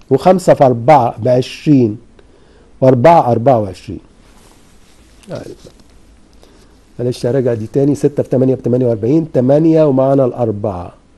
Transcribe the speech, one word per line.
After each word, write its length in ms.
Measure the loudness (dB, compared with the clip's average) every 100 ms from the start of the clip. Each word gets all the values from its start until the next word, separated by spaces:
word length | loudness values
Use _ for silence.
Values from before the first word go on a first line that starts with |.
| -2
وخمسة 440 | 0 2 2 2
في 120 | 2 2
أربعة 500 | 2 2 2 2 -4
بعشرين، 800 | -2 0 -2 -6 0 2 2 -4 -14 _ _ _ _ _ _ -2
وأربعة 500 | 2 4 4 4 2
أربعة 280 | 0 2 0
وعشرين. 400 | -2 -10 -16 -18 -18 _ _ _ _ _ _ _ _ _ _ _ -16 -16 -16 -20 -20 _ _ _ _ _ _ _ _ _ _ _ _ -10
معلش 260 | -8 -6 -4
هراجع 280 | -2 -2
دي 140 | -4 -4
تاني، 220 | -2 -2 0
ستة 280 | -2 -4
في 60 | -4
تمانية 260 | -2 0 -2
بتمانية 300 | -2 -2 -2
وأربعين، 460 | -2 -2 -2 -2
تمانية 520 | -2 0 2 2 2
ومعانا 420 | 2 2 0 0 0
الأربعة، 680 | -2 -6 -4 -6 -8 -12 -18 _